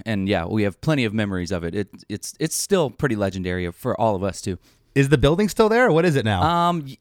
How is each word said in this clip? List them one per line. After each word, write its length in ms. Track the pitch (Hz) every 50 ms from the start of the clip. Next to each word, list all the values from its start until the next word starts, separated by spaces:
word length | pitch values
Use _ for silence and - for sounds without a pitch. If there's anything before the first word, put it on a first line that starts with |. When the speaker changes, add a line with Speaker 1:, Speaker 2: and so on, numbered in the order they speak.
| -
Speaker 1:
And 220 | 113 110 98 95
yeah, 180 | 101 98 85 82
we 180 | 90 107 110 101
have 160 | 101 - _
plenty 220 | - 160 156 139 117
of 80 | 104 104
memories 380 | 113 104 101 95 90 87 85
of 120 | 98 85 85
it. 120 | 85 87
It, 140 | 104 95 - - - -
it's, 260 | - 104 98 - - - -
it's 160 | 156 165 -
still 340 | - - - 196 180 151 120
pretty 280 | - - 156 135 110
legendary 520 | 104 98 98 90 95 87 90 90 90 90 87
for 280 | - - - 123 - -
all 160 | 117 110 101
of 80 | 90 98
us, 180 | 95 85 -
too. 160 | - 104 90 - _ _ _ _ _ _ -
Speaker 2:
Is 140 | 139 139 135
the 80 | -
building 320 | 120 139 139 170 190 214 180
still 200 | - - 220 208
there, 180 | 226 240 254
or 40 | 214
what 120 | 151 160 175
is 120 | 180 143
it 100 | 135 104
now? 160 | 110 101 90
Speaker 1:
Um, 440 | 151 160 175 170 170 175 175 165 139
y-, 120 | 135 135 -